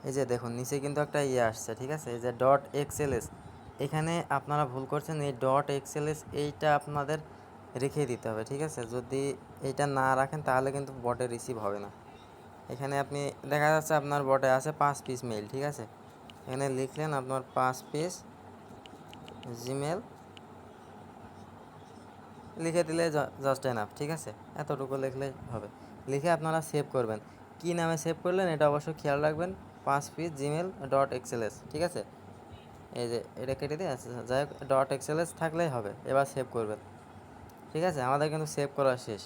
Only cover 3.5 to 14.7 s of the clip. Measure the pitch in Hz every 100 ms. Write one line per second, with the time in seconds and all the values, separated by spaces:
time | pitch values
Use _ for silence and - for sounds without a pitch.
3.5 | - - - 139 156 160 170 - 139 139
4.5 | 147 143 127 135 147 151 156 143 123 131
5.5 | 135 143 139 - 156 147 151 - - 147
6.5 | 143 156 147 147 147 139 156 156 - -
7.5 | - - 123 135 151 139 117 117 110 113
8.5 | 139 156 147 113 123 120 135 139 127 -
9.5 | - 135 135 143 135 131 131 139 156 147
10.5 | 131 135 139 135 135 120 120 123 117 120
11.5 | 117 104 101 101 - - - - - -
12.5 | - - 123 139 139 139 143 139 - 135
13.5 | 147 147 156 156 156 143 143 135 135 135
14.5 | 131 151